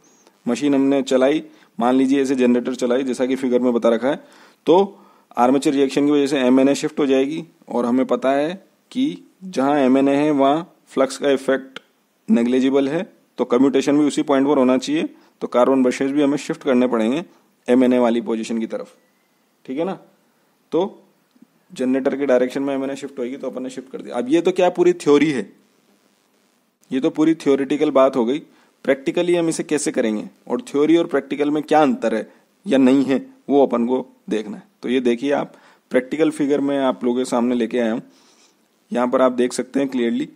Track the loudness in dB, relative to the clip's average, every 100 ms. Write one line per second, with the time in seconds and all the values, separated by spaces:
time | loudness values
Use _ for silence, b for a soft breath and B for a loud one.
0 | b b b _ -6 -2 0 2 2 0
1 | 0 2 2 0 -4 B B -4 0 2
2 | 2 2 0 2 2 2 0 -4 -2 -2
3 | -2 -4 -2 -2 0 0 0 2 2 0
4 | -2 -4 b b b b 2 2 2 b
5 | b b b 0 2 2 0 0 0 2
6 | 2 2 0 0 2 4 4 0 -4 -2
7 | 0 2 0 -4 -12 _ -8 -4 0 0
8 | 0 -2 0 -2 -2 -8 _ _ _ -4
9 | -4 -6 -18 _ -10 -4 0 2 2 4
10 | 2 2 0 2 2 0 -4 _ _ -2
11 | -2 -2 -2 0 0 -4 -4 -20 _ _
12 | _ _ 0 2 2 2 2 2 0 -4
13 | -8 _ _ -6 0 2 4 2 2 2
14 | 2 0 0 2 2 2 2 0 -2 -4
15 | -4 b b -12 -2 2 4 4 2 0
16 | -2 0 0 -2 -6 -6 0 0 2 0
17 | 0 -2 -6 b b _ 0 2 4 2
18 | 2 0 -2 -6 -4 -6 -6 -10 -12 _
19 | _ _ _ _ _ _ -12 -8 -6 -8
20 | -16 _ _ _ _ _ -6 -4 -4 -8
21 | _ _ _ _ -20 _ _ -6 -2 0
22 | 0 -2 0 2 2 -4 -4 -4 -6 -8
23 | -12 -10 -10 -8 -10 -10 -10 -12 -14 -16
24 | -10 -6 0 0 2 2 0 2 2 2
25 | 4 4 4 -2 -6 -14 _ _ _ _
26 | _ _ _ _ _ _ _ _ -8 -2
27 | -2 0 0 2 0 0 0 -2 0 4
28 | 2 2 -2 -4 -8 b b _ -2 -2
29 | -2 -2 0 0 0 -4 -4 -4 -2 -2
30 | -2 -4 -8 _ -8 -8 -4 0 2 2
31 | 2 -2 -4 -4 -2 -2 0 2 4 2
32 | -2 -4 -8 b b _ -2 4 4 4
33 | 2 -2 -4 _ 0 2 2 0 -2 -4
34 | -6 _ -6 -6 -6 -14 -18 _ -4 0
35 | 0 0 -2 -2 -4 -12 b b -4 -4
36 | -2 0 0 0 -2 0 0 -2 -2 -2
37 | -2 -2 -2 0 0 -2 -2 -2 -2 -4
38 | -8 b b b b b _ _ -8 -4
39 | 0 2 2 2 -2 -4 -6 -4 -2 -2
40 | -2 -2 -6